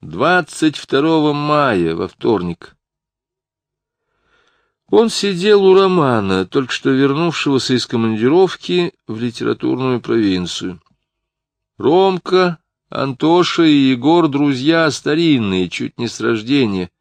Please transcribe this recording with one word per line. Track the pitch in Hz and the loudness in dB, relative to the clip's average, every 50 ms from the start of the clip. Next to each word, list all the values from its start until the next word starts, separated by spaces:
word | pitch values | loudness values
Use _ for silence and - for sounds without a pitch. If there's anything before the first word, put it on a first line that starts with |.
двадцать | - 82 78 87 120 160 180 185 165 - - - - 156 147 - | -16 -14 -6 -2 0 2 2 0 0 -4 -6 -2 -2 -2 -2 -2
второго | - - - 135 143 160 165 160 151 151 147 | -10 -2 -2 0 0 2 2 2 2 0 -2
мая, | 147 147 151 151 147 147 131 113 92 85 80 80 | -2 -2 0 0 0 2 2 0 0 0 -2 -2
во | 85 90 90 | -4 -6 -8
вторник. | - _ - 120 113 98 90 87 85 _ - - _ _ _ _ _ _ _ _ _ _ _ _ _ _ _ _ _ _ _ _ _ _ _ _ _ _ _ _ _ _ _ _ _ _ _ _ _ _ _ _ _ _ _ _ | -10 _ -2 0 0 0 0 -4 -8 _ -14 -20 _ _ _ _ _ _ _ _ _ _ _ _ _ _ _ _ _ _ _ _ _ _ _ _ _ _ _ _ _ _ _ _ _ _ _ _ _ _ _ _ _ _ _ _
Он | - 208 233 226 | 2 2 2 2
сидел | - - - 202 196 170 180 214 214 202 196 | 0 -4 -4 -4 -4 -2 2 4 4 4 6
у | 190 190 | 6 6
Романа, | 190 196 190 185 180 151 135 123 110 104 95 95 92 95 | 6 4 4 2 2 2 2 2 0 0 0 0 -2 -2
только | 90 - 143 135 123 - | -2 -2 -4 -4 -2 -6
что | - - 139 | -4 -2 0
вернувшегося | 135 131 139 139 139 147 170 170 156 - - 147 139 131 - - 131 | 0 2 2 0 0 0 -2 -4 -4 -4 -2 0 0 0 0 0 -2
из | 123 - | -2 -2
командировки | - - 120 113 113 110 107 110 127 147 180 190 175 - - - - 180 180 175 - - _ _ | -2 -4 -2 -2 -2 -2 0 0 2 4 4 2 2 0 -8 -8 -4 -2 -2 -2 -2 -6 _ _
в | - 110 110 | -14 -10 -8
литературную | 117 123 113 - 117 117 117 - - 127 131 127 131 131 127 120 | -6 -8 -6 -6 -4 -4 -4 -2 -2 -4 -4 -2 -2 -2 -2 -2
провинцию. | - - 117 117 110 101 92 92 90 85 - - - 92 90 85 _ _ _ _ _ _ _ _ _ _ _ _ _ _ _ _ _ _ _ | -2 -2 0 2 2 2 0 0 -2 -4 -6 -8 -8 -10 -10 -12 _ _ _ _ _ _ _ _ _ _ _ _ _ _ _ _ _ _ _
Ромка, | _ 104 120 160 180 190 196 190 175 _ - 185 185 185 180 170 - _ _ _ _ _ _ | _ -2 0 2 4 2 2 0 -2 _ -2 0 2 2 0 -2 -6 _ _ _ _ _ _
Антоша | - - - 139 131 - - 156 170 180 170 - - - 170 | -8 -6 -6 -6 -6 -2 0 2 2 2 2 0 0 2 2
и | 156 151 143 135 131 | 4 4 4 4 2
Егор — | 131 123 120 147 165 175 170 | 0 0 2 2 4 4 2
друзья | 156 135 139 147 147 139 123 131 147 165 165 165 156 | 2 0 0 0 0 0 -2 0 0 0 2 0 0
старинные, | 127 - - 143 147 156 170 165 147 127 110 101 95 92 92 85 | -2 -4 -4 -4 -2 0 2 2 2 2 0 0 -2 -2 -2 -4
чуть | - - 127 117 _ - | -6 -8 -10 -10 _ -8
не | 120 113 | -8 -8
с | - - | -8 -6
рождения | 110 117 117 110 107 117 139 143 131 107 98 95 90 87 _ _ | -4 -2 -2 -2 -2 -2 0 0 0 0 -2 -4 -6 -8 _ _